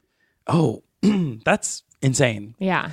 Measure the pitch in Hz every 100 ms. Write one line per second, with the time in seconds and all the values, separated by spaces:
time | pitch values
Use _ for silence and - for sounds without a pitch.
0 | _ _ _ _ - 160 147 110 - _
1 | 196 202 156 110 151 208 - - - _
2 | 135 123 127 107 104 120 190 170 -